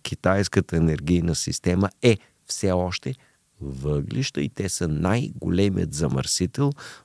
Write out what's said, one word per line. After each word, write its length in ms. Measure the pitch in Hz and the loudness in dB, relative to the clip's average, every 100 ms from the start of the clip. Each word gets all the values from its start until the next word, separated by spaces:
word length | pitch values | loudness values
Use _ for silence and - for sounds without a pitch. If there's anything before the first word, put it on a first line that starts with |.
китайската 720 | - - 90 98 95 98 - 82 | -8 -2 2 2 2 0 2 2
енергийна 580 | 82 73 71 87 85 78 | 2 2 2 2 2 0
система 540 | - - 87 90 101 - | -2 -2 0 2 0 2
е 160 | 123 104 _ _ - | 4 4 _ _ -12
все 260 | - 98 | -4 0
още 440 | 90 90 - - - _ _ _ - | 0 0 -4 -8 -10 _ _ _ -12
въглища 800 | 69 65 71 73 - - 131 - | -10 -6 -2 -2 -2 -4 -4 -4
и 80 | 73 | -4
те 200 | - 95 | -4 -6
са 180 | - 85 | -2 -2
най-големият 1080 | 76 90 117 - - 87 87 101 92 90 | 0 2 0 -2 -6 -2 2 2 2 -2
замърсител 800 | 143 - - - - 92 - 143 139 - - | -2 0 0 -2 0 0 0 0 -2 -10 -20